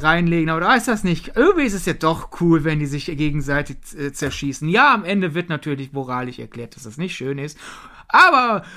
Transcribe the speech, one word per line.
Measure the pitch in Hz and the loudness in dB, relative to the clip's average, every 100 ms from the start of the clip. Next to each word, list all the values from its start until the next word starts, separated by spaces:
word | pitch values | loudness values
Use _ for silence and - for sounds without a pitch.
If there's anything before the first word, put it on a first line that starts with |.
reinlegen, | 151 170 170 170 160 | 2 2 2 2 0
aber | 160 | 0
da | 185 | 2
ist | 247 262 | 2 2
das | 214 | 0
nicht, | 185 170 - - | 0 -2 -2 4
irgendwie | 311 359 | 4 4
ist | 262 | 2
es | 196 170 | 0 -4
ja | |
doch | 151 160 160 - - | 0 0 0 -6 0
cool, | 170 165 | 4 4
wenn | 156 151 | 2 -2
die | 143 | -2
sich | 143 - | -4 -6
gegenseitig, | 143 151 147 139 143 147 - - 156 | -2 -2 0 -2 -2 -4 -10 -14 -8
äh, | 143 | -8
zerschießen. | - 143 - 143 135 151 | -4 -6 -4 -6 -4 0
Ja, | 202 285 | 4 4
am | 233 | 2
Ende | 175 202 185 | 0 0 0
wird | 156 175 | -2 -4
natürlich | 151 156 139 135 | -6 -4 -6 -6
moralisch | 139 127 123 127 120 | -8 -6 -6 -6 -10
erklärt, | 113 120 117 - | -14 -12 -14 -14
dass | |
das | 117 127 | -16 -8
nicht | 180 - | -8 -6
schön | 131 139 | -6 -6
ist, | 147 - - - - - - | -8 -12 -18 -18 -20 -20 2
aber | - 359 277 240 202 - | 6 6 6 2 -2 -4